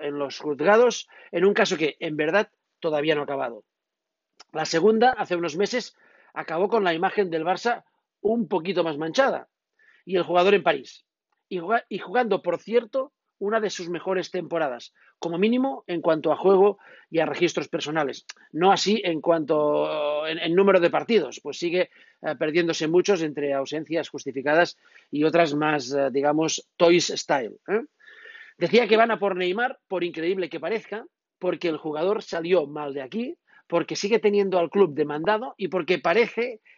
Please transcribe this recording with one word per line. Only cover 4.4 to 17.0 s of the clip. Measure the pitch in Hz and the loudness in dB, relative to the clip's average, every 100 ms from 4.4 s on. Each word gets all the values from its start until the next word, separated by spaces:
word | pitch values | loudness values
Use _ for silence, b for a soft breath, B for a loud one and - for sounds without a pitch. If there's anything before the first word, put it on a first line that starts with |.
| _ | _
La | 156 | -8
segunda, | 156 165 202 220 247 | -2 2 4 6 4
hace | 247 190 175 | 2 -2 -4
unos | 170 156 | -2 -2
meses, | 202 247 - b b b b | -2 -2 -6 b b b b
acabó | - 151 165 196 | -12 -6 -2 0
con | 220 | 2
la | 185 | 0
imagen | 160 185 - 190 | 0 0 0 -2
del | 160 | -2
Barça | 160 180 240 233 - _ _ _ | -2 -2 -2 -4 -8 _ _ _
un | 208 233 170 | -2 0 0
poquito | 185 170 180 | -2 -2 -2
más | 170 143 | -2 -4
manchada | 160 202 269 143 - _ _ b b b | -2 0 0 0 -8 _ _ b b b
y | - 185 | -4 -2
el | |
jugador | 165 175 185 | 2 2 4
en | 202 | 4
París. | 170 143 120 - _ _ _ _ _ | 2 -2 -6 -20 _ _ _ _ _
Y | 180 | -8
juga-, | 170 226 - | -2 -4 -4
y | 202 | -10
jugando, | - 226 233 185 | -4 -2 0 0
por | 180 170 | -2 -4
cierto, | - 233 233 269 262 _ _ _ | 0 0 0 -2 -6 _ _ _
una | 202 220 | -2 -2
de | 214 | -2
sus | - 170 | -4 -8
mejores | 170 190 185 165 | -6 -4 -4 -4
temporadas, | 180 160 165 147 120 - b b _ | -8 -6 -4 -2 -4 -12 b b _
como | 170 170 | -6 0
mínimo | 214 254 269 269 - | 2 2 -2 -4 -8
en | 170 | -2
cuanto | 160 156 160 | 0 0 0
a | 143 | 0
juego | 180 190 202 196 B B | 4 6 4 2 B B